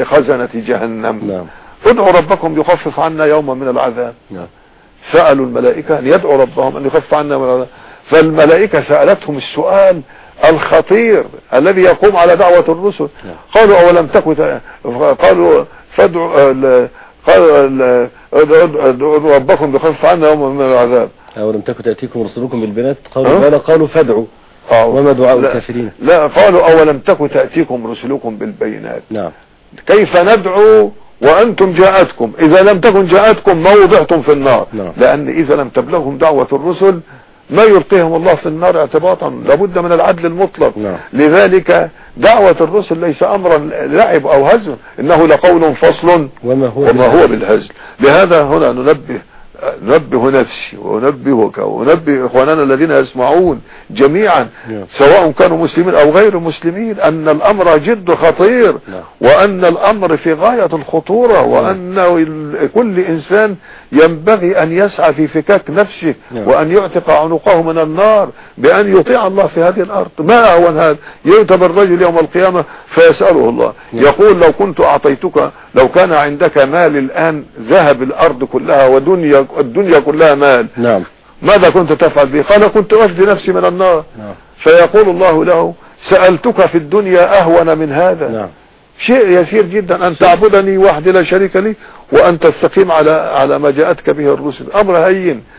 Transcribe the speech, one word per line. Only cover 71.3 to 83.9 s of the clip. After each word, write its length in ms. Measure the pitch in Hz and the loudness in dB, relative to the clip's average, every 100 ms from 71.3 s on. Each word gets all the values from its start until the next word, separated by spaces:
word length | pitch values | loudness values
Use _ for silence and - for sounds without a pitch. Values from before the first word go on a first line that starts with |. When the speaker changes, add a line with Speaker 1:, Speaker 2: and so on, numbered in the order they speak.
| 214 196 180 | 4 4 2
Speaker 1:
بالرجل 460 | 175 185 196 175 | 2 2 2 2
يوم 160 | 175 170 | 0 0
القيامة 460 | 156 175 185 180 147 - - | -2 0 0 -2 -6 -12 -4
فيسأله 600 | 165 165 151 196 151 120 | 2 4 4 2 2 0
الله، 240 | 120 117 - - | -2 -4 -6 -12
Speaker 2:
نعم. 120 | 117 | 0
Speaker 1:
يقول: 360 | 139 139 208 180 | 0 4 4 4
"لو 120 | 165 | 2
كنت 280 | 151 196 - | 2 -2 -2
أعطيتك، 720 | 147 143 143 135 185 151 143 - - | 0 0 -2 -2 -4 -4 -4 -8 -4
لو 140 | - 123 | 0 2
كان 240 | 180 185 | 2 2
عندك 460 | 151 147 147 175 147 | 0 -2 -2 -2 0
مال 380 | 135 165 165 143 | 0 0 0 0
الآن، 480 | 135 170 160 151 - - | -4 -4 -4 -6 -12 -12
ذهب 420 | 110 185 151 123 | 0 2 2 0
الأرض 420 | 131 160 165 123 | -4 -2 -2 -2
كلها 420 | 135 - 170 143 131 | -6 -6 -2 2 4
ودنيا، 600 | 135 147 185 151 139 131 - | 2 0 0 2 2 0 -4
الدنيا 400 | 131 143 190 151 | -4 -2 0 2
كلها 360 | 143 151 160 | 2 2 2
مال، 320 | 143 143 123 110 120 | 2 2 2 -2 -4
Speaker 2:
نعم. 260 | 117 98 87 _ _ - | -2 -2 -4 _ _ -6
Speaker 1:
ماذا 280 | 151 202 175 | 0 2 4
كنت 220 | 180 156 | 2 0
تفعل 340 | 151 160 143 139 | 0 0 2 0
به؟" 160 | 147 | 0
قال: 240 | 139 208 208 | 2 2 2
"كنت 260 | 214 190 | 0 0
أفدي 340 | 214 208 175 202 | 2 2 2 0
نفسي 260 | 202 202 | 0 -2
من 120 | 180 | -2
النار". 400 | 180 180 185 | -2 0 0